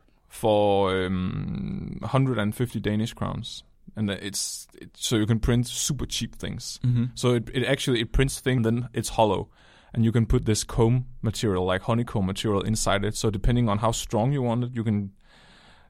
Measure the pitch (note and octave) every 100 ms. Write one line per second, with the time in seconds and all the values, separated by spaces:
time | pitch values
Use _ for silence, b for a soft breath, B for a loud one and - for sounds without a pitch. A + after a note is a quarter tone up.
0 | _ _ _ - A2+ G#2 G#2 G2 G2 F#2+
1 | F#2 F#2 F#2 - G2 - - - - -
2 | - C3 C3 A#2 G#2 G#2+ A#2+ A2+ G#2 G#2+
3 | A2+ - F#2+ F#2+ G#2+ - - _ - -
4 | G#2+ F#2+ G#2 F#2 - - - - - -
5 | - A#2 G#2+ A2+ - A#2+ B2 - - C3+
6 | A#2+ - A2+ - - - - - B2 A#2+
7 | A#2+ - B2+ B2 A2+ C3+ A#2+ C#3 - B2
8 | A#2 - C3+ - C3 B2+ A2+ A#2 A#2+ A#2
9 | A2 - A2 F#2 F#2+ b b b b -
10 | A2+ A2+ A2+ B2+ A2+ G#2+ - - A#2 B2+
11 | B2+ - A2+ G#2 A2+ F#2 F#2 F#2 - A2+
12 | A#2+ A#2 F#2 G2 A#2 G2+ F#2 A2 - G2
13 | G2+ - A2+ G2 C3 A#2+ A#2 G#2 A2+ A2+
14 | - A2+ A#2+ C#3+ B2 A#2 B2 B2+ A2+ G#2
15 | G2 - b b b b b b b